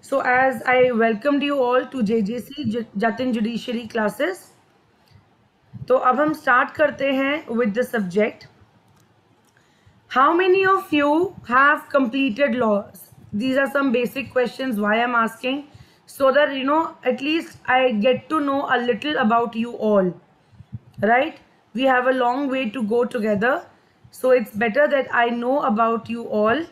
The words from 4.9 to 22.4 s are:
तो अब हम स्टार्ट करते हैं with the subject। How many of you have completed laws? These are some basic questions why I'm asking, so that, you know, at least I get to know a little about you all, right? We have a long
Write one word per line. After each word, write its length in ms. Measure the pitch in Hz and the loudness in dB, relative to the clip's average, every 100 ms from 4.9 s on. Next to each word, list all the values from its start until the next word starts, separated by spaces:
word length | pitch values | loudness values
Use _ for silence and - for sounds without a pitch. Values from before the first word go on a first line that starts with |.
| _ _ - _ _ _ _ _ - - | _ _ -20 _ _ _ _ _ -18 0
तो 100 | 254 254 | 2 2
अब 80 | 254 | 2
हम 140 | 302 302 | 0 -2
स्टार्ट 320 | - 247 269 - | 2 2 2 0
करते 380 | 294 - 269 | 0 0 -2
हैं 340 | 269 269 294 311 | 0 0 -4 -4
with 260 | 226 240 | -2 -2
the 160 | 202 247 233 | 0 -2 -2
subject। 520 | 190 180 220 - - _ _ _ _ _ _ _ _ _ _ _ _ _ _ _ _ 247 | -2 0 0 -2 -20 _ _ _ _ _ _ _ _ _ _ _ _ _ _ _ _ 2
How 180 | 285 | 2
many 260 | 339 381 370 381 | 4 2 2 4
of 260 | 381 370 294 | 0 0 0
you 400 | 285 311 381 - - | 2 2 0 -6 -2
have 320 | 247 277 - - | 2 4 2 0
completed 600 | 285 254 269 269 208 285 240 | 0 0 0 -2 0 -2 0
laws? 440 | 226 202 208 - - - - 202 | 0 0 -2 -18 -20 -20 -10 -6
These 180 | 262 262 | -2 0
are 80 | 277 | 0
some 180 | 277 277 247 | 0 0 0
basic 340 | 240 262 262 254 | -2 -6 -4 -2
questions 440 | 247 - 262 208 | -2 -4 -6 -2
why 80 | 208 220 | 0 2
I'm 120 | 240 240 | 2 0
asking, 420 | 220 - 254 277 285 - - _ _ | -2 -4 -6 -6 -10 -20 -20 _ _
so 240 | - 269 | 0 2
that, 220 | 262 294 269 | 4 2 0
you 80 | |
know, 320 | 262 302 330 - | 0 0 0 -4
at 200 | 254 240 277 | -4 -4 -2
least 320 | 330 - - - | -4 -4 -14 0
I 240 | 254 262 214 240 | 2 2 2 2
get 240 | 247 - | 0 -2
to 100 | 311 | -2
know 200 | 285 277 285 247 | 0 -2 0 -2
a 20 | |
little 340 | 240 226 294 294 | 0 -2 -2 0
about 340 | 233 233 233 220 | 2 2 0 -4
you 100 | 233 233 214 | -6 -4 0
all, 240 | 208 185 165 _ _ _ - - - - - | 2 2 -4 _ _ _ -20 -18 -20 -18 -4
right? 400 | 202 240 311 - _ _ _ | 0 2 0 -6 _ _ _
We 160 | 214 269 | -2 0
have 180 | 254 254 | 2 2
a 60 | |
long 340 | 254 240 254 | 0 0 -2